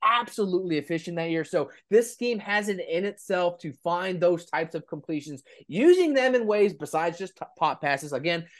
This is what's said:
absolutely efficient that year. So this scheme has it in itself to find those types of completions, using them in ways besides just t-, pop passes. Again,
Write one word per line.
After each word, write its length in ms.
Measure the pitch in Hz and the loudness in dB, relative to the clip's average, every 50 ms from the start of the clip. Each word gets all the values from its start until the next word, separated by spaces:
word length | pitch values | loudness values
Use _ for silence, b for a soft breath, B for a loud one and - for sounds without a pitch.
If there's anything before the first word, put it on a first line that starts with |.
absolutely 760 | - 220 233 247 247 - - - 202 185 180 180 185 175 160 147 | 2 2 2 2 0 -2 -4 -4 -2 0 0 0 0 0 -2 -2
efficient 380 | 147 - 170 160 - 175 170 | -2 -2 -4 -6 -6 -6 -6
that 140 | 165 165 165 | -4 -4 -2
year. 140 | 165 165 151 | -2 -2 -2
So 260 | - - 156 135 B B B B - | -2 -2 -2 -2 B B B B 2
this 220 | 196 233 233 - | 4 4 4 2
scheme 260 | - - 240 240 233 208 | -2 -6 -4 -4 -4 -4
has 300 | - 202 202 208 202 214 | -4 -2 -2 -2 0 -2
it 120 | 196 180 - | -4 -6 -4
in 180 | - 165 175 196 | -4 -4 -2 -2
itself 540 | 202 190 - - - 190 180 175 175 175 - | -4 -6 -8 -6 -2 -2 0 0 -2 -2 -4
to 120 | - 156 131 - - | -10 -12 -12 -8 -4
find 360 | 170 170 175 185 190 185 165 | -4 -4 -2 -2 -4 -2 2
those 260 | 175 175 175 165 - | 2 2 2 2 -2
types 280 | - - 156 165 165 - | -4 -4 -4 -4 -4 -6
of 120 | 160 - | -10 -10
completions, 560 | _ 165 147 - - 160 147 147 156 143 127 B B B B B | _ -12 -12 -8 -6 -6 -6 -6 -8 -12 -16 B B B B B
using 480 | - 143 196 269 349 359 370 349 311 277 | -8 -2 4 6 6 6 6 4 4 2
them 200 | 262 254 254 254 | 2 4 4 4
in 120 | 247 226 | 2 2
ways 260 | 208 208 208 202 208 156 | 2 2 4 2 2 2
besides 440 | - 151 - - 156 165 170 165 - | -2 -6 -4 -2 -2 -2 -2 -4 -6
just 180 | 190 180 - | -10 -12 -12
t-, 80 | _ - - _ - | _ -14 -14 _ -2
pop 240 | 165 151 135 - | 0 0 0 0
passes. 300 | - 143 139 135 151 147 143 | -2 -2 -2 -2 -4 -6 -6
Again, 320 | 123 147 170 170 170 165 B B | -4 -2 -2 -2 -2 -4 B B